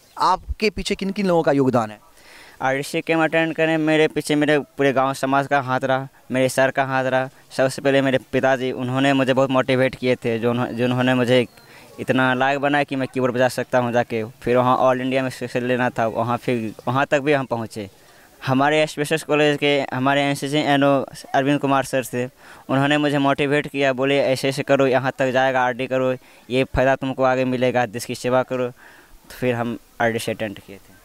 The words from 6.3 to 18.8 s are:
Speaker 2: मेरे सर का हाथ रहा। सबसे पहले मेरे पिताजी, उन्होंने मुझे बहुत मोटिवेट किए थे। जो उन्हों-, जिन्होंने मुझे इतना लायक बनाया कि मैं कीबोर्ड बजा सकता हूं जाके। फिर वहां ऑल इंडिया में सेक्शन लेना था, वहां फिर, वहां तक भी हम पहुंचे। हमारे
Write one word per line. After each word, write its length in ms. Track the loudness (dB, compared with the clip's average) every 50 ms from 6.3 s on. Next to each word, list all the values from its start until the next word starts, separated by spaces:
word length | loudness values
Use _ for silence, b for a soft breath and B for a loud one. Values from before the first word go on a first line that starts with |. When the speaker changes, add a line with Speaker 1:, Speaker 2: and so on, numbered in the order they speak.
| 0
Speaker 2:
मेरे 160 | 0 0 2
सर 220 | 2 2 2 2
का 140 | 2 0 -2
हाथ 200 | 0 -2 -2 0
रहा। 240 | 0 0 0 -2 -4 b b b b -2
सबसे 260 | -2 0 0 -2 0 0
पहले 200 | 2 2 2 2
मेरे 160 | 2 0 -2
पिताजी, 540 | -2 -2 -2 0 2 2 2 0 0 -4 -4
उन्होंने 400 | -4 -6 -4 -2 0 2 2 2
मुझे 220 | 2 2 2 2
बहुत 160 | 2 2 2
मोटिवेट 440 | 2 0 2 2 2 2 2 0 -2
किए 220 | -2 -2 0 0
थे। 220 | 0 -2 -4 -4 -2
जो 120 | 0 -2
उन्हों-, 220 | 0 0 -2 -4 -2
जिन्होंने 420 | -2 -2 0 0 0 2 2 2
मुझे 320 | 2 2 4 2 2 2 0 -6 B B B B B B B B -8
इतना 340 | -4 -2 0 2 2 2 2
लायक 240 | 2 0 0 0 0
बनाया 260 | 0 0 0 0 0
कि 120 | -2 -2
मैं 120 | -4 -6 -4 -2
कीबोर्ड 200 | -2 -2 0 2
बजा 140 | 2 2 2
सकता 300 | 2 -2 -4 -2 0 0
हूं 140 | 0 2 0
जाके। 320 | 0 0 0 -2 -4 -6
फिर 320 | -6 -10 -8 -4 0 2
वहां 200 | 2 4 4 2
ऑल 240 | 4 4 2 2 2
इंडिया 220 | 0 -2 -2 -2 -2
में 80 | -2
सेक्शन 320 | -6 -8 -10 -6 -4 -4 -2
लेना 280 | 0 0 0 0 -2
था, 160 | 0 -2 -2
वहां 300 | -2 -2 -2 -2 -2 -2
फिर, 380 | -4 -2 -2 -2 -2 -2 -6 -8 -8 -6 -4
वहां 160 | -2 -2 0
तक 140 | 0 0 0
भी 140 | 2 0 0
हम 140 | 0 0
पहुंचे। 440 | -2 -4 -6 -6 -8 -10 -12 -12 -14 B B B B B B B B B -10 -4
हमारे 360 | -2 0 2 2 2 4 2